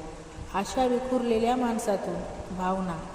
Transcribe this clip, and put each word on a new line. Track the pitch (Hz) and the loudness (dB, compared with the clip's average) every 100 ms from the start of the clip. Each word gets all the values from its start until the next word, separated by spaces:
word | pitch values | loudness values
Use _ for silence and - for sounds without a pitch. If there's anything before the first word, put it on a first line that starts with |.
| - - - - - | -10 -12 -14 -12 -4
"अशा | 185 202 262 254 | -2 0 2 4
विखुरलेल्या | 247 254 254 233 220 233 254 | 4 2 2 4 4 4 2
माणसातून | 240 220 214 190 185 170 - - - 185 | 2 0 2 0 0 -4 -6 -8 -8 -2
भावना | 185 190 185 160 - | 0 0 0 -4 -6